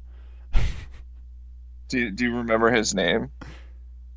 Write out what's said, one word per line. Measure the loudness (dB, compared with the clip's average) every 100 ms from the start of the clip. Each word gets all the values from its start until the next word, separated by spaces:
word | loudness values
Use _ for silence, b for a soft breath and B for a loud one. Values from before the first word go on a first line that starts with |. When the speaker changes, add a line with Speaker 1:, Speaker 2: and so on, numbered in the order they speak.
| B B B B B
Speaker 1:
<laughs> | B B B B B -16 -16 -16 -16 -16 -16 -16 -16 -2
Speaker 2:
Do | 0
you, | 0
do | 2 0
you | 2
remember | 2 6 6
his | 6 4 2
name? | 4 4 0 -8 B B B B -16 -16 -16